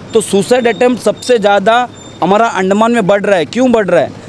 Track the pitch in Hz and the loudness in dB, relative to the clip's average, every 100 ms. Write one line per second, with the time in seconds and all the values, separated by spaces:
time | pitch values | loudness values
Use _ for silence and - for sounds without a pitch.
0 | - 220 - 196 - 247 240 202 247 240 | -4 -2 0 -2 2 0 0 0 0 0
1 | 214 180 - 233 202 202 202 240 240 - | -2 -4 -2 0 2 2 2 0 -2 -10
2 | - - 165 208 233 185 190 202 226 240 | -20 -4 0 2 0 -2 0 0 2 0
3 | 180 202 202 190 151 226 254 226 185 175 | 0 0 2 0 0 0 2 2 2 0
4 | 117 - | 0 -6